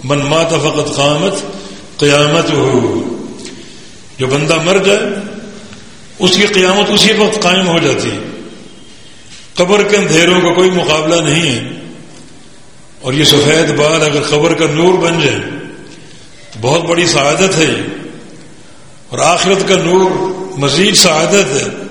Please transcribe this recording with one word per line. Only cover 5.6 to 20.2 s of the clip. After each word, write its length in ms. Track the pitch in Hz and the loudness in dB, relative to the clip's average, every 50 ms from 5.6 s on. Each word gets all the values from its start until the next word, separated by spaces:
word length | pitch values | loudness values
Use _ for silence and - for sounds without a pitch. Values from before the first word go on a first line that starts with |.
| - - - - - - - - - - - - | -18 -20 -20 -20 -20 -20 -20 -20 -20 -20 -6 -2
اس 180 | - 180 - | 0 0 2
کی 100 | 190 208 | 2 0
قیامت 440 | 208 208 190 185 185 190 208 208 - | 2 2 2 2 2 2 2 0 0
اسی 220 | 208 196 175 214 | 2 2 2 2
وقت 300 | 214 208 214 185 - - | 2 2 2 0 0 0
قائم 260 | - 175 180 185 190 175 | 0 0 2 2 2 2
ہو 100 | 165 165 | 2 2
جاتی 320 | 147 139 123 113 - 117 | 2 0 0 0 -4 -6
ہے۔ 80 | 101 82 - - - - - - - - - - - - - - - - - - - - - - - - - - - | -6 -8 -10 -12 -14 -14 -16 -18 -18 -20 -20 -20 -20 -20 -20 -20 -20 -20 -20 -20 -20 -20 -20 -20 -20 -20 -20 -12 -2
قبر 280 | - 175 175 208 208 | -2 2 2 2 2
کے 140 | 196 202 208 | 2 2 2
اندھیروں 440 | 202 190 156 156 160 170 175 180 180 | 2 2 2 2 4 4 4 2 2
کا 140 | 175 175 170 | 2 2 2
کوئی 160 | 180 185 185 | 4 2 4
مقابلہ 500 | 180 175 151 127 151 156 156 160 170 170 156 147 | 2 2 0 2 0 0 2 0 0 2 2 2
نہیں 260 | 147 165 170 147 120 | 0 0 0 0 -2
ہے، 160 | 113 113 127 - - - - - - - - - - - - - - - - - - - - - - - - - - | -4 -6 -10 -12 -14 -16 -16 -18 -18 -20 -20 -20 -20 -20 -20 -20 -20 -20 -20 -20 -20 -20 -20 -20 -20 -20 -20 -20 -10
اور 120 | - 131 | -6 -4
یہ 120 | 131 151 151 | 0 2 2
سفید 500 | 139 147 147 143 147 156 160 165 156 147 | 4 4 4 4 4 4 2 2 2 2
بال 280 | 143 147 151 160 165 | 2 2 2 2 2
اگر 200 | 156 151 143 147 | 2 2 0 0
قبر 320 | 147 147 147 151 151 170 165 | 0 0 0 2 2 2 2
کا 120 | 151 165 147 | 2 0 0
نور 240 | 147 156 170 185 185 | 2 2 2 4 4
بن 260 | 175 165 170 170 165 | 2 2 0 0 0
جائے 180 | 147 131 110 95 - - - - - - - - - - - - - - - - - - - - - - | 0 0 0 -2 -6 -8 -10 -12 -12 -14 -16 -18 -18 -20 -20 -20 -20 -20 -20 -20 -20 -20 -20 -20 -20 -20
تو 60 | - 110 | -12 -4
بہت 220 | 110 127 147 170 | -2 0 0 0
بڑی 240 | 165 165 170 170 175 | 0 0 0 0 0
سعادت 520 | 165 156 147 139 143 156 160 196 190 - 165 | 0 0 2 2 2 2 2 2 2 2 2
ہے 60 | 160 | 2
یہ، 420 | 139 117 110 101 - - - - - - - - - - - - - - - - - - - - - - - - - | 2 0 -2 -4 -8 -10 -12 -14 -16 -16 -18 -18 -20 -20 -20 -20 -20 -20 -20 -20 -20 -20 -20 -20 -20 -20 -20 -16 -10
اور 100 | 127 123 | -4 0
آخرت 500 | 135 156 175 180 180 185 196 190 185 185 | 2 2 2 2 2 0 2 0 2 2
کا 80 | 190 | 2
نور 340 | 175 160 165 180 190 190 185 - - | 2 2 2 2 4 2 2 0 -2